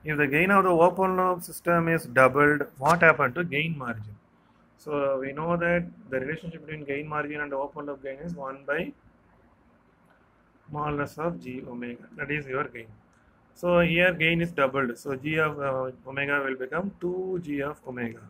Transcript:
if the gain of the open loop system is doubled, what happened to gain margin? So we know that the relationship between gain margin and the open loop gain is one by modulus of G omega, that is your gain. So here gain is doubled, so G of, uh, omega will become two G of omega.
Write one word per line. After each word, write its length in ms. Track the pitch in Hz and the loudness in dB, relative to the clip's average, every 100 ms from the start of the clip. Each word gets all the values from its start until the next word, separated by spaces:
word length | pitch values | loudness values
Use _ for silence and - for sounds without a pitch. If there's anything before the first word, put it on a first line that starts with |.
if 140 | 156 147 | -2 0
the 100 | 143 | 2
gain 240 | 147 185 | 4 6
of 140 | 202 | 4
the 60 | 185 | 6
open 460 | 170 175 180 190 185 | 6 6 4 0 2
loop 260 | 185 180 | 0 -2
system 460 | 175 - 170 170 165 | -6 -6 2 2 2
is 160 | 165 127 | 0 2
doubled, 560 | 123 131 135 147 147 143 - | 6 6 8 4 4 -2 0
what 240 | 135 170 | 2 6
happened 320 | 165 151 135 | 6 6 2
to 100 | 143 | 0
gain 320 | 180 139 160 147 | -4 -2 -2 -4
margin? 400 | 123 113 107 104 _ _ _ _ _ _ | -6 -8 -12 -18 _ _ _ _ _ _
So 400 | 147 147 139 135 | -6 -2 0 -2
we 120 | 135 | -4
know 240 | 143 165 175 | -6 -2 0
that 260 | 170 175 175 - - | 2 0 -2 -12 -6
the 120 | 131 | -4
relationship 440 | 135 160 170 165 | -4 -6 -8 -14
between 200 | 151 156 | -12 -12
gain 220 | 143 139 151 | -6 -8 -4
margin 360 | 151 147 151 | -6 -4 -6
and 100 | 147 | -6
the 40 | 139 | -4
open 300 | 147 151 143 | -6 -8 -10
loop 160 | 135 | -10
gain 160 | 135 135 | -10 -10
is 140 | 170 | -10
one 300 | 170 135 135 139 | -10 -10 -10 -4
by 260 | 151 180 - _ _ _ _ _ _ _ _ _ _ _ _ _ _ _ _ - | -4 -4 -12 _ _ _ _ _ _ _ _ _ _ _ _ _ _ _ _ -14
modulus 460 | 147 151 147 143 - | -6 -4 -4 -4 -4
of 200 | 165 165 | -6 -6
G 220 | 123 127 131 | -12 -12 -12
omega, 360 | 120 120 120 - - | -12 -10 -12 -18 -12
that 140 | 143 | -6
is 160 | 151 135 | -6 -4
your 180 | 131 | -6
gain. 220 | 147 120 113 - _ _ _ _ _ | -6 -10 -18 -20 _ _ _ _ _
So 260 | - 175 175 | -6 2 4
here 340 | 170 165 180 | 4 4 4
gain 260 | 165 160 165 | 4 2 2
is 120 | 170 | 0
doubled, 440 | 170 135 139 127 117 | 2 2 2 -2 -4
so 200 | 143 135 | -6 -6
G 220 | 147 160 | -2 0
of, 220 | 156 147 | 0 0
uh, 300 | 139 131 131 127 131 | -4 -2 -4 -8 -10
omega 360 | 135 139 143 135 | -4 0 0 0
will 100 | 131 | -4
become 360 | 127 156 196 - | -4 -4 -4 -6
two 420 | 175 185 185 180 | -6 -4 -4 -6
G 180 | 147 143 | -4 -4
of 180 | 139 139 131 | -4 -8 -12
omega. 340 | 123 117 113 | -6 -8 -8